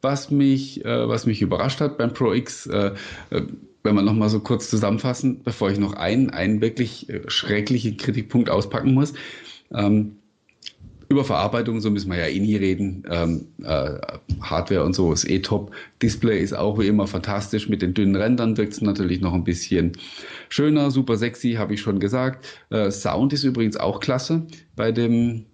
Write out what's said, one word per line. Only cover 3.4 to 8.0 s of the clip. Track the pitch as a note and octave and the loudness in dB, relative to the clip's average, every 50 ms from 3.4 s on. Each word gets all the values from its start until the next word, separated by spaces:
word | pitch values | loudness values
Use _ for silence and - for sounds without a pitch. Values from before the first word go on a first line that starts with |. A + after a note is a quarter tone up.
| - - - - - - _ _ _ | -4 -4 -10 -14 -18 -20 _ _ _
wenn | G#2+ G#2 | 2 4
man | G2+ G2 | 4 4
noch | G#2 G#2+ | 4 4
mal | A2 G#2+ G#2+ | 4 4 2
so | G#2+ G#2+ | 2 0
kurz | G#2+ - B2+ A2 - - | 0 0 -2 -2 0 0
zusammenfassen, | - A2 G#2+ G2+ G2+ G#2+ - C3 B2 - - C3+ B2 - - | 0 2 2 2 0 2 0 -2 -2 0 0 0 -2 0 -6
bevor | A#2+ A2 - - G2 | -8 -4 0 0 0
ich | G2 G2+ | 2 2
noch | G2+ F2+ - | 0 -2 -2
einen, | - D#2 F2+ G#2 B2+ C3+ - | -2 -2 0 2 2 2 2
einen | - D2+ F2+ G2 A2 G#2+ | 0 -2 0 2 2 2
wirklich, | G#2+ A2+ A2+ - B2 A2 - - - - | 2 0 0 0 -4 -4 -4 -12 -14 -10
äh, | - G#2 - - | -10 -10 -6 -4
schrecklichen | - - - - G#2 G#2 G#2 - B2+ A#2+ A2 A2+ G#2 | -4 -4 -2 0 0 0 0 0 0 0 0 -2 -4
Kritikpunkt | - | -4